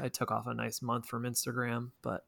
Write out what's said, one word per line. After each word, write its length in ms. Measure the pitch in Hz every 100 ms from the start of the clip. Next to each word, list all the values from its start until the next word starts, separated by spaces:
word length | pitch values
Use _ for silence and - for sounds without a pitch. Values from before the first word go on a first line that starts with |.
I 80 | 127
took 220 | - 117
off 160 | 110 117
a 80 |
nice 260 | 117 113 -
month 280 | 120 120 -
from 160 | 117
Instagram, 680 | 120 117 127 120 120 117 123 -
but 240 | 120 98